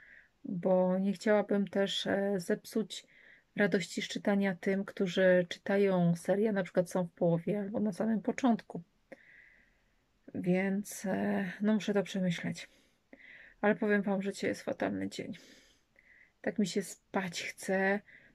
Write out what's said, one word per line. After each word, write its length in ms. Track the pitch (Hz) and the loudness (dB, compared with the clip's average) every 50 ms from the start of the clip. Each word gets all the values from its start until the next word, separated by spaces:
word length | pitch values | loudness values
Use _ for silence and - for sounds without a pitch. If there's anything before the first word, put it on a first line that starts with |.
| - - - - - _ _ _ - | -20 -20 -20 -20 -20 _ _ _ -10
Bo 560 | - 208 175 175 196 185 185 185 185 185 190 | -8 -6 -2 0 2 4 4 4 4 2 2
nie 140 | 190 196 190 | 0 -2 -2
chciałabym 540 | - - 214 208 208 202 208 208 202 196 - | 0 2 2 2 2 2 2 0 0 0 0
też, 400 | - 196 196 190 - - - 190 | 0 0 0 0 -2 -2 -2 0
e, 260 | 190 196 196 202 202 190 | 0 0 0 0 0 -2
zepsuć 680 | 175 - 214 208 - - - 226 214 175 - - - _ _ - - - - - _ _ - | -2 -2 -4 -4 -4 -4 -4 -4 -2 -4 -6 -14 -16 _ _ -20 -20 -20 -20 -20 _ _ -2
radości 460 | - 208 196 185 202 170 - - - | 0 2 2 2 0 -2 -4 -6 -8
z 60 | - - | -8 -8
czytania 480 | - - - 220 202 202 196 196 185 | -8 -4 -2 0 2 2 2 0 -2
tym, 300 | 180 - 202 190 190 196 | -2 -2 -2 -2 -2 -2
którzy 600 | - - - 196 180 175 190 190 185 180 180 175 175 | -6 -4 -2 -2 0 2 4 6 6 6 6 4 2
czytają 680 | - - - - 196 202 202 196 185 180 175 170 170 | -4 -8 -4 0 2 4 4 4 4 4 4 4 2
serię, 360 | 170 - - 185 196 214 226 | 2 0 0 0 2 2 2
na 120 | 208 196 180 | 2 0 -2
przykład 260 | - - 185 180 175 | 0 0 0 0 0
są 140 | - 190 180 | 0 -2 -2
w 80 | 175 | -2
połowie 480 | - - 190 170 170 165 170 - 202 208 | -2 0 2 2 2 2 2 0 -2 -2
albo 200 | 202 202 214 202 | -2 -4 -4 -2
na 120 | 208 214 | -2 -2
samym 300 | 170 - - 220 226 208 | -2 0 0 0 0 0
początku. 600 | 208 - 214 - - 254 226 - - - - 175 170 _ _ _ _ _ - - - - - - - - _ _ _ _ _ _ _ _ _ _ _ _ _ _ _ - - | 0 -2 -2 2 2 2 2 2 -2 -8 -14 -14 -14 _ _ _ _ _ -20 -20 -20 -20 -20 -20 -20 -20 _ _ _ _ _ _ _ _ _ _ _ _ _ _ _ -12 -8
Więc, 720 | - 185 180 180 185 190 196 196 202 208 - - - - | -4 -2 0 0 0 0 0 -2 -2 -4 -6 -10 -8 -4
e, 460 | 190 190 196 202 202 202 202 196 180 - - | -2 -2 0 0 0 0 -2 -2 -4 -4 -2
no, 120 | 214 208 220 | 0 2 2
muszę 200 | 208 175 - 202 | 2 0 0 0
to 100 | 202 185 | 0 0
przemyśleć. 680 | - - 196 185 180 170 - - 170 170 - - - _ _ _ _ _ _ _ _ - - - - - - - - - _ | 0 -2 -2 0 0 -2 -2 -4 -6 -8 -8 -12 -18 _ _ _ _ _ _ _ _ -20 -20 -20 -20 -20 -20 -20 -20 -6 _
Ale 140 | - 208 214 | 0 0 2
powiem 260 | - 226 208 208 208 | 2 2 2 2 2
wam, 200 | 196 214 196 190 | 2 0 -2 -2
że 120 | 190 196 196 | -2 -4 -6
dzisiaj 160 | - - 196 | -4 -4 -4
jest 120 | 202 - | -4 -4
fatalny 480 | - - - - 208 190 202 190 - 196 | -6 -8 -6 -4 -4 -4 -4 -4 -6 -6
dzień. 240 | - - - - 214 - - - - - - _ _ _ _ _ _ _ _ _ - - - _ _ _ | -8 -10 -10 -12 -12 -14 -18 -20 -20 -20 -20 _ _ _ _ _ _ _ _ _ -20 -20 -20 _ _ _
Tak 180 | - 214 202 - | -6 -2 0 0
mi 80 | 208 - | 0 0
się 160 | - 208 180 | 0 -2 -4
spać 600 | - - - _ _ - 202 190 180 170 - - | -4 -8 -18 _ _ -4 -4 -2 -4 -4 -6 -8
chce, 560 | - - - - - 190 190 190 190 196 208 - - - - - - _ | -8 -10 -8 -4 0 0 2 4 2 2 0 -2 -8 -20 -20 -20 -20 _